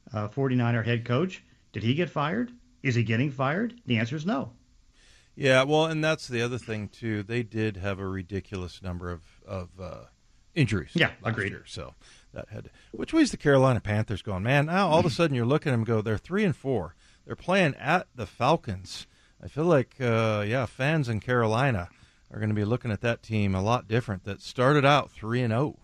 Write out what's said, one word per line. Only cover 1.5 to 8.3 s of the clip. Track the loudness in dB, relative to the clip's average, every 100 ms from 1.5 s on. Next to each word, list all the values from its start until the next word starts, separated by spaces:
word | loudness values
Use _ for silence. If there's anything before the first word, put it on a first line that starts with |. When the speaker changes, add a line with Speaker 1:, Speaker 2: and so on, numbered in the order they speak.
| _ _
Speaker 1:
Did | -4
he | 0 0
get | -2
fired? | -2 -2 -2 -6 -10 _ _
Is | -2
he | 0
getting | 2 0 0
fired? | -2 -2 -2 -4 -6 -2
The | -2
answer | -2 -4
is | -4
no. | -4 -6 -14 _ _ _ _ _ -20 _ -2
Speaker 2:
Yeah, | 4 4
well, | 4 2 2
and | 0
that's | 0 -2 -4
the | -2
other | -2 -4
thing, | -6 -8 -8
too. | -8 -4 -4
They | -4 -6
did | -4 -2 -2 -2
have | -6 -4
a | -6
ridiculous | -6 -6